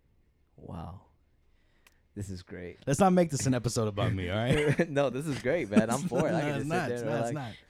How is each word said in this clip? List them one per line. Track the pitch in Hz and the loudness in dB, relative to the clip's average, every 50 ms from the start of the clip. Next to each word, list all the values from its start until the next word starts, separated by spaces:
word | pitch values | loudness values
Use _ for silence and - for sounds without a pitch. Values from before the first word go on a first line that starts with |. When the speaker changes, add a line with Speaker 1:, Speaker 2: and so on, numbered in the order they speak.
| _ _ _ _ _ _ _ _ _ _ _ | _ _ _ _ _ _ _ _ _ _ _
Speaker 1:
Wow. | - 73 - 92 87 82 85 87 98 - _ _ _ _ _ _ _ _ _ _ _ _ _ _ _ _ _ _ _ _ _ _ | -20 -16 -14 -12 -12 -12 -12 -14 -16 -18 _ _ _ _ _ _ _ _ _ _ _ _ _ _ _ _ _ _ _ _ _ _
This | 104 101 95 | -10 -8 -8
is | 95 90 92 | -8 -10 -12
great. | - 95 90 90 87 - - - | -12 -12 -10 -10 -10 -12 -6 -2
Speaker 2:
Let's | - 139 - | 0 2 4
not | 202 185 180 | 6 6 6
make | 180 175 165 | 6 4 4
this | 143 131 104 131 | 2 0 0 0
an | 131 | 0
episode | 123 107 120 - 127 113 107 | 0 0 0 0 0 0 0
about | 101 101 101 113 110 | 0 0 0 0 0
me, | 95 90 87 | 0 0 0
all | 92 107 | 0 0
right? | 113 120 151 151 147 151 143 - 170 170 | 2 2 2 4 4 2 2 2 0 0
Speaker 1:
<laughs> | |
No, | 143 139 143 135 | 0 0 0 0
this | 117 131 151 | 0 -4 -4
is | 165 135 117 | -4 -4 -2
great, | 107 123 151 175 139 98 | 0 0 0 0 0 0
man. | 101 107 110 110 | 2 2 2 2
I'm | 117 | 0
Speaker 2:
<laughs> | 135 | -2
It's | 165 180 | -2 -2
Speaker 1:
for | - - 165 151 | 0 0 0 2
it. | |
I | - | 0
Speaker 2:
not, | - | 0
Speaker 1:
can | - - | 0 0
Speaker 2:
it's | - - | -2 -2
Speaker 1:
just | 139 147 | -2 -2
Speaker 2:
not, | - - - - | -2 -2 -2 -2
Speaker 1:
sit | 120 | -4
Speaker 2:
it's | 120 117 | -4 -2
Speaker 1:
there | 110 | -2
and | 117 117 | -2 -2
Speaker 2:
not, | 117 | -2
it's | 117 | -2
Speaker 1:
relax. | 135 151 131 113 101 - - - | -4 -6 -6 -8 -12 -14 -20 -20